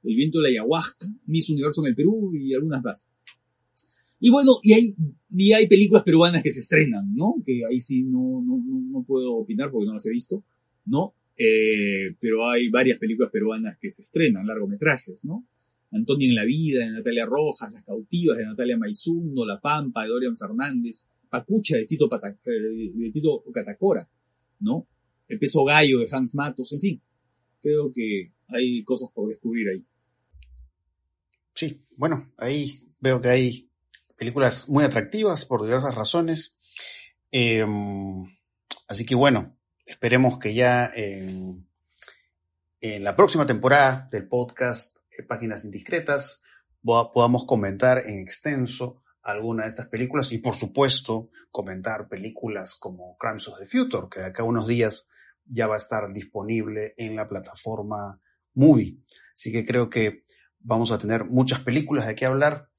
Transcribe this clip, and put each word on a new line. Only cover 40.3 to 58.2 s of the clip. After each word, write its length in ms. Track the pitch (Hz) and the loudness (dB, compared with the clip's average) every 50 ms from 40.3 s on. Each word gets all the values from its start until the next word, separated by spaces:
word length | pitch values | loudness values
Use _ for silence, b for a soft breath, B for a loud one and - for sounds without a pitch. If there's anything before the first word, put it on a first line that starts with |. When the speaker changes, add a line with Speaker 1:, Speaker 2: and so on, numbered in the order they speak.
| 127 - | 2 0
Speaker 2:
que 140 | - 107 107 | -6 -4 2
ya 380 | 120 123 123 123 123 123 - - | 4 4 4 4 4 2 -2 -4
en, 720 | 120 107 101 98 98 95 95 95 92 92 92 92 180 185 _ _ _ _ _ _ B B B B B B B _ _ _ _ _ _ _ _ _ _ | -6 -8 -8 -8 -10 -10 -10 -10 -10 -10 -12 -12 -14 -18 _ _ _ _ _ _ B B B B B B B _ _ _ _ _ _ _ _ _ _
en 220 | - 110 107 101 98 | -10 -10 -8 -6 -6
la 100 | 101 98 | -4 6
próxima 300 | - 196 - - 165 147 | 6 6 6 6 2 0
temporada 640 | - 123 104 107 127 139 143 139 135 131 131 131 - | 0 0 2 4 4 6 6 6 6 4 0 -8 -8
del 160 | - 104 95 - | -8 -8 -6 -4
podcast, 680 | - 123 123 120 - - 127 123 123 - - - _ _ _ _ - - | -4 -4 -4 -6 -6 -4 -4 -4 -2 -6 -8 -10 _ _ _ _ -20 -20
eh, 60 | 120 | -10
Páginas 400 | _ 120 110 117 113 107 107 - | _ -8 -8 -6 -8 -8 -8 -12
Indiscretas, 760 | 107 98 101 - - 180 165 160 147 143 139 139 - - _ b b b b b b _ _ _ | -12 -14 -14 -10 -6 -6 -4 -2 -2 -2 -2 -2 -6 -12 _ b b b b b b _ _ _
poda-, 300 | 117 117 117 117 - - | 2 2 2 2 2 2
podamos 320 | 123 117 120 123 120 131 | 2 4 4 4 0 0
comentar 540 | 127 135 110 101 98 95 95 131 127 127 127 123 | 0 0 0 0 -2 -2 0 2 4 4 2 0
en 140 | 113 104 98 | -6 -10 -10
extenso 840 | 95 95 - - - 151 147 135 127 117 - - 123 123 - _ _ _ _ _ | -10 -10 -12 -8 -6 -6 -4 -4 -4 -4 -4 -6 -8 -8 -10 _ _ _ _ _
alguna 420 | _ - 104 107 113 117 113 113 110 | _ -8 -8 -6 -6 -6 -4 -4 -6
de 60 | 110 | -8
estas 180 | 110 - 131 - | -10 -12 -12 -10
películas 460 | - 110 127 127 135 147 131 - - | -6 -6 -6 -2 -2 -4 -4 -2 -6
y, 60 | 113 | -4
por 160 | - 127 104 | -4 -4 -4
supuesto, 760 | - - 98 - - 139 135 - - - - 113 113 117 _ b b b b | -4 -6 -6 0 2 2 2 2 0 -2 -4 -6 -6 -6 _ b b b b
comentar 600 | _ - 98 95 92 95 92 120 110 107 - - | _ -10 -8 -8 -10 -8 -8 -8 -8 -8 -10 -12
películas 680 | 101 95 98 110 110 - - 113 107 101 92 - - | -12 -12 -12 -12 -12 -10 -10 -8 -8 -8 -10 -12 -14
como 400 | - - 95 92 90 90 90 - _ | -12 -14 -16 -16 -16 -20 -20 -16 _
Crimes 300 | - 113 110 104 - - | -8 -8 -6 -8 -12 -14
of 100 | - - | -14 -18
the 80 | 98 | -14
Future, 420 | - - 254 254 254 - 101 92 95 | -4 -2 -2 -2 0 -4 -6 -6 -8
que 80 | - - | -12 -10
de 60 | - | -10
acá 180 | - - - 117 | -10 -8 -6 -4
a 40 | 117 | -2
unos 200 | 120 117 107 110 | -2 -2 -2 -2
días 400 | 120 120 117 110 107 - - b b b b b b b _ | 0 0 0 0 0 -4 -8 b b b b b b b _
ya 220 | _ 127 117 113 107 | _ -4 -2 -2 -2
va 80 | 107 | 0
a 20 | 107 | -2
estar 340 | - - 117 107 104 98 | -4 -4 -4 -6 -6 -6
disponible 840 | 98 104 92 - _ 107 101 107 117 113 107 107 107 107 107 107 _ - | -10 -12 -14 -12 _ -10 -6 -4 -4 -4 -4 -4 -6 -8 -8 -10 _ -10
en 180 | 117 110 110 | -10 -10 -8
la 140 | 110 107 104 | -8 -8 -8
plataforma 880 | 104 95 - - - - - 113 110 110 104 104 107 104 101 98 95 _ | -8 -12 -12 -12 -16 -14 -10 -10 -10 -8 -8 -8 -8 -8 -10 -10 -14 _